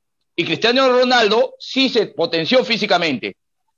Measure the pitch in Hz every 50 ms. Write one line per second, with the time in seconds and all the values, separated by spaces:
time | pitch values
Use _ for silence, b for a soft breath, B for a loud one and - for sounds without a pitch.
0 | _ _ _ _ _ _ _ - 170 - 165 135 202 226 240 262 269 262 247 247
1 | 254 247 254 240 226 202 214 233 262 - - _ - - - 262 269 240 - 233
2 | 190 - - - 165 165 - 160 160 147 240 254 233 - 233 180 208 202 196 175
3 | 170 156 131 107 - 101 - _ _ _ _ _ _ _ _